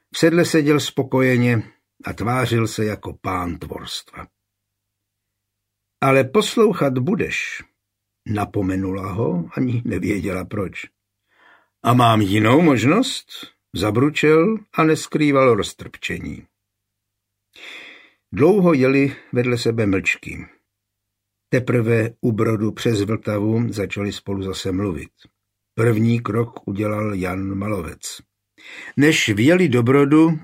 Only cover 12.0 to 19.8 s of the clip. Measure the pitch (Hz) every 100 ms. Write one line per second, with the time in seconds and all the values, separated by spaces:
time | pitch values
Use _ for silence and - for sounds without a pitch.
12 | 117 110 95 107 107 139 170 120 117 196
13 | 262 - - - - _ _ 85 104 110
14 | 147 - 151 156 190 220 - - 160 156
15 | - 160 147 135 131 107 - - - -
16 | - 87 - - - _ _ _ _ _
17 | _ _ _ _ _ - - - - -
18 | _ _ _ - 156 208 180 143 131 139
19 | 139 - - 123 123 120 120 113